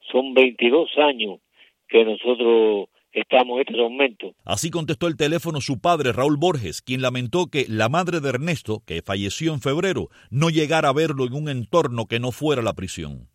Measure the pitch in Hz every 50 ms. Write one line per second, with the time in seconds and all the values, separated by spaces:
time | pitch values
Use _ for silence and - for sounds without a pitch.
0 | _ - - 127 131 135 127 127 131 127 117 - 120 120 123 160 165 - - 143
1 | 151 147 139 120 110 104 90 82 _ _ _ _ - _ _ _ _ _ - 113
2 | 113 110 107 98 - 120 127 113 120 117 117 113 110 107 107 101 92 - _ _
3 | _ _ _ 110 - _ - 127 127 127 123 127 139 - 113 113 120 117 120 135
4 | 143 131 113 _ - 95 - _ _ - 95 101 - 170 156 170 160 143 160 -
5 | - 175 160 - 160 143 156 170 - 165 160 143 117 - 139 104 - 175 175 156
6 | 143 127 113 110 127 147 151 147 160 180 180 139 110 85 73 - _ - 127 131
7 | 131 127 123 127 123 117 - 175 180 - - 147 127 - 110 110 110 113 147 175
8 | 180 170 170 170 139 139 123 123 143 175 170 127 - - 107 107 _ - 82 82
9 | - - 98 101 98 98 - - 160 160 156 139 - 143 135 160 180 196 175 127
10 | 92 - _ - - _ 107 135 156 170 160 156 156 139 160 160 156 147 131 147
11 | 160 156 151 135 131 123 117 143 151 151 139 127 117 - - 170 160 139 120 120
12 | 113 - - 117 123 127 117 - 143 156 147 123 113 110 90 - 92 92 - -
13 | 82 76 71 65 62 - _